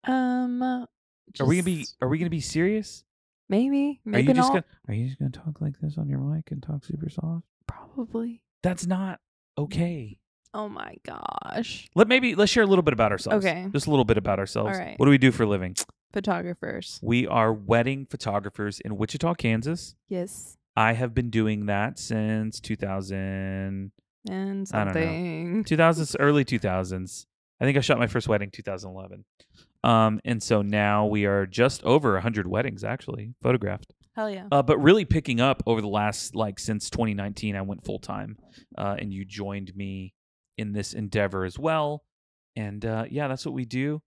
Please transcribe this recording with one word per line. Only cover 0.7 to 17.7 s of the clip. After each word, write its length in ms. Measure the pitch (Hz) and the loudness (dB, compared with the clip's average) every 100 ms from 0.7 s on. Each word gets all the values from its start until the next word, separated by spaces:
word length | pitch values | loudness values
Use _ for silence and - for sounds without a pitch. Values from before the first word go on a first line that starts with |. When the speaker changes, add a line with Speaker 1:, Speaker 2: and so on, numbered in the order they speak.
| 247 240 _ _ _ _ - 135 | -4 -6 _ _ _ _ 0 2
Speaker 2:
we 120 | 175 | 4
gonna 60 | |
be, 160 | 180 165 | 2 -2
Speaker 1:
just 140 | - - | -6 -6
Speaker 2:
are 60 | 127 | -2
we 100 | 156 | 0
gonna 120 | 175 | 0
be 100 | 160 | -2
serious? 640 | - 156 180 214 202 - _ _ _ _ _ | -2 0 2 0 -4 -16 _ _ _ _ _
Speaker 1:
Maybe. 520 | 202 262 277 285 277 220 | 0 2 2 0 -2 -2
Speaker 2:
Are 40 | |
Speaker 1:
Maybe 180 | 208 269 | 2 4
Speaker 2:
you 40 | |
just 180 | 254 254 | 6 4
Speaker 1:
not. 20 | |
Speaker 2:
gonna, 120 | 269 - _ - | 2 -2 _ -6
are 40 | |
you 120 | 110 123 | -4 -4
just 120 | 135 | -4
gonna 100 | 139 | -6
talk 300 | 123 160 147 | -6 -10 -6
like 180 | 151 139 | -6 -4
this 180 | 156 151 | -6 -4
on 120 | 147 | -4
your 80 | 135 | -2
mic 300 | 139 156 - | -2 -4 -6
and 100 | 143 | -10
talk 200 | - 147 | -6 -8
super 260 | - 151 156 | -6 -8 -6
soft? 340 | - 160 165 - _ - | -6 -4 -6 -8 _ -16
Speaker 1:
Probably. 720 | - - - 233 226 233 233 _ _ | -16 -14 -10 -8 -6 -6 -10 _ _
Speaker 2:
That's 240 | 180 180 175 | -4 -2 -2
not 320 | 185 190 175 _ _ _ - | -2 -4 -8 _ _ _ -8
okay. 600 | 147 - 170 165 110 - _ _ _ 208 | -4 -2 -2 -4 -10 -14 _ _ _ -10
Speaker 1:
Oh 120 | 214 | -10
my 260 | - 50 - - | -10 -14 -14 -14
gosh. 840 | - - 50 - - 233 - - | -10 -8 -8 -6 -6 -6 -8 -2
Speaker 2:
Let, 140 | 165 196 | 6 6
maybe, 260 | 262 247 185 | 6 4 4
let's 160 | 202 | 4
share 120 | 247 | 6
a 40 | 208 | 6
little 140 | 190 | 6
bit 100 | 151 | 6
about 180 | 117 110 | 4 2
ourselves. 340 | 101 - 214 190 | 2 2 2 2
Speaker 1:
Okay. 220 | 165 185 | -2 -2
Speaker 2:
Just 140 | 143 147 | -2 4
a 40 | |
little 140 | 143 113 | 4 6
bit 120 | 107 | 4
about 220 | 95 98 | 2 0
ourselves. 380 | 98 110 107 95 | 0 -2 -2 -2
Speaker 1:
All 60 | |
right. 140 | 78 - | -6 4
Speaker 2:
What 80 | 135 | 8
do 60 | |
we 60 | 139 | 8
do 120 | 131 | 8
for 120 | 113 | 6
a 40 | 110 | 2
living? 280 | 101 92 92 - _ _ | 0 -2 -4 -8 _ _
Speaker 1:
Photographers. 840 | 208 196 175 175 175 - - 190 - | -6 -2 -2 -4 -8 -8 -8 -10 -8
Speaker 2:
We 240 | 113 120 127 | 0 2 2
are 260 | 117 110 | 2 2
wedding 540 | 110 98 | 2 2